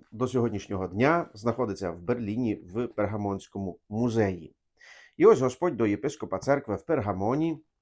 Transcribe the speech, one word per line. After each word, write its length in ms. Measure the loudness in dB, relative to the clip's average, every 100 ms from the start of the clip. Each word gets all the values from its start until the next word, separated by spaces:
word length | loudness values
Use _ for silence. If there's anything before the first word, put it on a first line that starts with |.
| _
до 160 | -6 -2
сьогоднішнього 600 | 0 0 -2 -6 -6 -4
дня 420 | 0 2 2 -2
знаходиться 560 | -4 -4 -2 -2 -4 -6
в 120 | -4
Берліні 520 | -4 -4 -4 -2 -2
в 320 | -4 -6 -6 -4
Пергамонському 920 | -2 -2 -2 -4 -4 -8 -8 -8 -10 -8
музеї. 680 | -2 2 2 2 0 -10 _ _ _ -20 -20 -14 6
І 100 | 8
ось 140 | 8
Господь 360 | 4 0 -2 2
до 100 | 2
єпископа 520 | 2 -2 -6 -6 -2
церкви 380 | 0 0 0 -6
в 60 |
Пергамоні 800 | -2 -2 0 -2 0 0 -2 -4 -12 _